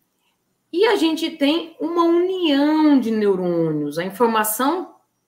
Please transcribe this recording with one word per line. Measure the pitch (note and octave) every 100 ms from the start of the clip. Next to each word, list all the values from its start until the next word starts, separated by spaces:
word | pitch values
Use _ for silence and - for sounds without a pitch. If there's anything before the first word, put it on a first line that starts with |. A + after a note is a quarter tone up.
| _ _ _ _ _ _ _
E | E4+ A4+
a |
gente | F4+ D#4+ D#4+ D#4+
tem | - C#4 E4+ - -
uma | D#4 E4+
união | E4+ E4+ F#4 F#4+ E4 C#4 D4 D#4 D4+ C#4
de | A3
neurônios, | A3 G3+ F#3 F3+ E3+ D#3+ D3+ D3 D3+
a |
informação | F#3 F#3+ A#3 A3 G#3+ - C#4 F4+ - - _ _